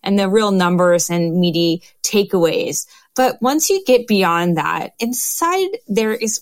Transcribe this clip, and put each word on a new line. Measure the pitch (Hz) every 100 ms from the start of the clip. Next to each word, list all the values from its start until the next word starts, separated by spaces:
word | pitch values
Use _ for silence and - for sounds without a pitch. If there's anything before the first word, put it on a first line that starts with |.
and | - 196
the | 196
real | 208 208
numbers | 190 180 180 180 175 175
and | 175 170 170
meaty | 175 165 170 165 - _
takeaways. | - 208 202 190 165 - - 147 - - _
But | - 254 -
once | 240 294 -
you | 392
get | 381 254 240
beyond | 208 180 170 175 160
that, | - 165 - -
inside | 233 247 - - 339 370 381 440 -
there | 196 220
is | 220 220 -